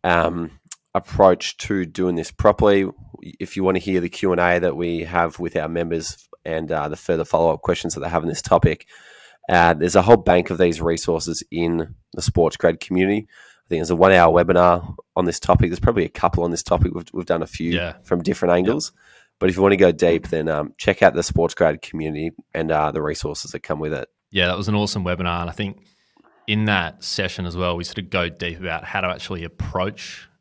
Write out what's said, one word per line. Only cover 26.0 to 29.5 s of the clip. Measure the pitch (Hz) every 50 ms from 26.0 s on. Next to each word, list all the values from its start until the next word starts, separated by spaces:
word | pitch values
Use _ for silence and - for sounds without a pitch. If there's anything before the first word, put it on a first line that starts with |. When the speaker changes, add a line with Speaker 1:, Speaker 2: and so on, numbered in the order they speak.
| _ _ _ _ _ _ _ _ _
Speaker 2:
in | - 104 107 107
that | 107 104 92 85 82 - _ -
session | - - - 95 90 - - 90
as | 87 85
well, | 90 90 87 87
we | 87 87
sort | - - -
of | 92 87
go | - 92 87 85
deep | 80 _ 92 85 82 80
about | 92 85 80 80 -
how | - - 101
to | 92 90
actually | 90 - - - 95 87 82
approach | -